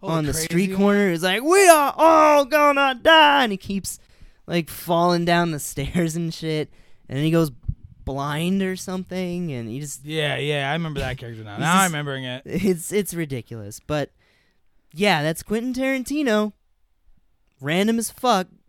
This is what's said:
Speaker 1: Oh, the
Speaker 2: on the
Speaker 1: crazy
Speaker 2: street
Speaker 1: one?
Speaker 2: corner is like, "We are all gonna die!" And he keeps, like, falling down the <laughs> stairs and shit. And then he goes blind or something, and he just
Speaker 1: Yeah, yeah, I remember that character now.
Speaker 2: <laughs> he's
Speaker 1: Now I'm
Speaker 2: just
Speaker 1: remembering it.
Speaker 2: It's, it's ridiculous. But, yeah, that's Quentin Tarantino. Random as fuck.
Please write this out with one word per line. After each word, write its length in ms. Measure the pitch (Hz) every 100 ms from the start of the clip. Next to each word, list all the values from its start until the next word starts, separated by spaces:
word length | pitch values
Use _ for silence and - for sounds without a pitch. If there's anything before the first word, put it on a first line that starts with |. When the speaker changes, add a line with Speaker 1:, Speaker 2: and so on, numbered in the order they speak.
Speaker 1:
Oh, 60 | 190
the 40 |
Speaker 2:
on 120 | 160 147
the 60 |
Speaker 1:
crazy 120 | 151 165
Speaker 2:
street 240 | 170 190
Speaker 1:
one? 80 | 190
Speaker 2:
corner 300 | 202 202 202
is 120 | 170
like, 200 | 185 202
"We 260 | 285 381 381
are 260 | 311 277 -
all 480 | 320 320 311 294
gonna 540 | 269 302 294 277 277 247
die!" 420 | 302 320 294 285
And 80 | 240
he 40 | 196
keeps, 400 | - 196 - - _ _ - _ -
like, 220 | 170 156
falling 560 | - 160 170 175 170
down 260 | 170 170 170
the 60 | 147
<laughs> 0 |
stairs 540 | - - 139 175 165 160
and 160 | 165
shit. 360 | - 160 156 147 - - - -
And 80 | 131
then 80 |
he 60 | 160
goes 200 | 165 156 123 - - - -
blind 580 | - 135 143 147 175 196
or 120 | 190 185
something, 720 | - 185 180 185 180 175 175
and 160 | 127 113
he 120 | 127
just 240 | 147 120
Speaker 1:
Yeah, 320 | 143 156 147 131
yeah, 320 | 143 147 139
I 60 |
remember 260 | 160 165 139
that 160 | 131 127
character 260 | 117 113
now. 80 | 107
Speaker 2:
<laughs> 20 |
he's 60 | 104
Speaker 1:
Now 120 | 143
I'm 40 | 185
Speaker 2:
just 140 | 185
Speaker 1:
remembering 320 | 151 143 135
it. 180 | 127 127
Speaker 2:
It's, 480 | - 156 196 175 -
it's 220 | 196 190
ridiculous. 680 | 170 156 127 - 117 101 -
But, 300 | - 151 139 _ _ _ _ _ _ _ _
yeah, 300 | 156 202 165
that's 200 | 151 165
Quentin 280 | - 220 247
Tarantino. 800 | 254 262 269 240 294 277 214 214 - _ _ _ _ _ _ _ _ _ _
Random 380 | 135 175 214 226
as 100 | 220
fuck. 380 | - 254 202 185 _